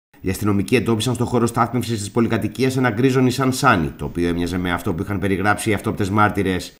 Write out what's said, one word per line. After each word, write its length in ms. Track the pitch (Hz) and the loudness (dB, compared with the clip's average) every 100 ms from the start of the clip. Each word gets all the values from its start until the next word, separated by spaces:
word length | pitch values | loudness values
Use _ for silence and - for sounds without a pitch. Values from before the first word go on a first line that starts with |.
| _ - | _ -10
Οι 100 | 90 | -6
αστυνομικοί 460 | 95 101 101 98 120 | -2 0 0 2 0
εντόπισαν 380 | 104 110 120 | 2 0 0
στο 100 | 117 | -2
χώρο 220 | 117 120 117 | 0 0 0
στάθμευσης 520 | 117 117 123 104 113 | 0 -2 -2 -4 -6
της 120 | 101 | -4
πολυκατοικίας 640 | 120 113 113 104 - 131 135 | 0 0 0 -4 -2 -2 2
ένα 140 | 123 | 0
γκρίζο 300 | 104 131 131 127 | 2 2 4 2
Nissan 240 | 123 131 123 | 2 0 2
Sunny, 300 | 135 98 71 - | 4 4 2 -4
το 80 | |
οποίο 240 | 73 85 87 | -8 -2 -2
έμοιαζε 300 | 85 85 90 | 0 -2 -2
με 140 | 90 | -2
αυτό 220 | 87 107 | -2 -2
που 80 | 85 | -4
είχαν 160 | - 98 | -4 -2
περιγράψει 520 | 95 92 101 101 110 | -2 0 0 0 0
οι 40 | |
αυτόπτες 360 | 101 113 90 95 | -2 -2 -2 -2
μάρτυρες. 640 | 104 104 101 95 90 - - | 2 2 2 0 -2 -4 -18